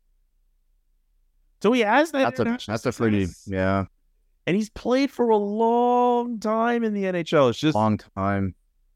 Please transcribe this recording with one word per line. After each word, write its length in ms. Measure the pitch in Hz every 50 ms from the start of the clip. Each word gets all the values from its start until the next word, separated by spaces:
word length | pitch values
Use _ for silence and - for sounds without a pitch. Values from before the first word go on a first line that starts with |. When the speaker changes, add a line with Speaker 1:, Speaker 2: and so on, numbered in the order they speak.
| _ _ _ _ _ _ _ _ _ _ _ _ _ _ _ _ _ _ _ _ _ _ _ _ _ _ _ _ _ _ _ -
Speaker 1:
So 100 | - 208
he 80 | 254 247
has 300 | 214 202 233 285 320 -
that 80 | - 269
Speaker 2:
That's 200 | 262 240 254 123
a, 40 |
Speaker 1:
international 320 | 117 226 240 254 - - 113
Speaker 2:
that's 100 | - -
a 80 | 127
pretty, 320 | - - 117 110 104 101 95
Speaker 1:
success. 240 | 87 - - - 101
Speaker 2:
yeah. 340 | 95 92 92 95 98 98 95 - _ _ _ _ _ _ _ _ _ _ -
Speaker 1:
And 100 | - 175
he's 120 | 214 214 -
played 420 | - - - 233 254 269 277 269
for 200 | - - 240 226
a 80 | 220 208
long 1000 | 202 202 208 220 226 226 233 240 240 247 247 247 247 247 240 240 240 240 233 202
time 460 | 208 214 220 226 226 240 240 240 226
in 80 | 214
the 140 | 208 202 190
N 80 | 185 180
H 180 | 175 160 -
L. 160 | 170 147 135 120
It's 100 | 110 -
just 160 | 147 156 -
Speaker 2:
Long 220 | 107 110 107 104 - - - -
time. 400 | 98 95 98 101 98 98 92 - _ _ _ _ _ _ _ _